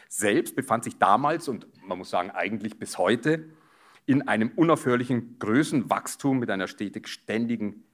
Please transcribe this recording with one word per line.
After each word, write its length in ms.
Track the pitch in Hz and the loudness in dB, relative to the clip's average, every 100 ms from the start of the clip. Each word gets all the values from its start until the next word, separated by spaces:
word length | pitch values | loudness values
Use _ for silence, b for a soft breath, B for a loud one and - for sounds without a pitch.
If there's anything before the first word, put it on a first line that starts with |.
| B | B
selbst 480 | - 104 123 - - | -2 2 2 0 -2
befand 280 | 131 117 | 0 0
sich 160 | 117 - | -2 2
damals 480 | 92 107 143 165 - | 4 6 4 -2 -4
und 180 | 107 - _ | -8 -8 _
man 140 | 95 90 | -10 -8
muss 140 | 92 | -4
sagen, 180 | 92 92 | -4 -4
eigentlich 480 | 92 92 107 107 - | -4 -4 -4 -6 -10
bis 220 | 98 - | -10 -2
heute 500 | 90 117 156 160 - b b b b b - | 2 2 2 -2 -2 b b b b b 0
in 220 | 135 - | 2 2
einem 240 | 107 117 - | 2 2 2
unaufhörlichen 840 | 165 151 131 123 123 123 - - | 4 4 4 0 2 -2 -4 -6
Größenwachstum 960 | 104 120 156 147 98 98 - - 139 135 | 0 2 2 0 0 -2 -4 -4 0 0
mit 140 | 110 | 0
einer 160 | 98 92 | -2 -4
stetig 400 | - 101 107 - | -6 -8 -8 -12
ständigen 760 | - - 107 117 117 104 101 - | -14 -4 -2 -2 -2 -4 -8 -20